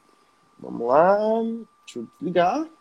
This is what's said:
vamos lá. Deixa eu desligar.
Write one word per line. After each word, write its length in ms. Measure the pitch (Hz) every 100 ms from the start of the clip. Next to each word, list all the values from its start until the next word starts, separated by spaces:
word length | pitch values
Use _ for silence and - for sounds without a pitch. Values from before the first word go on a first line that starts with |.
| _ _ _ _ _ _
vamos 280 | 127 123 117
lá. 300 | 139 175 208 214 226 226 233 220 _ -
Deixa 120 | -
eu 60 | - _
desligar. 460 | - 175 175 262 320 -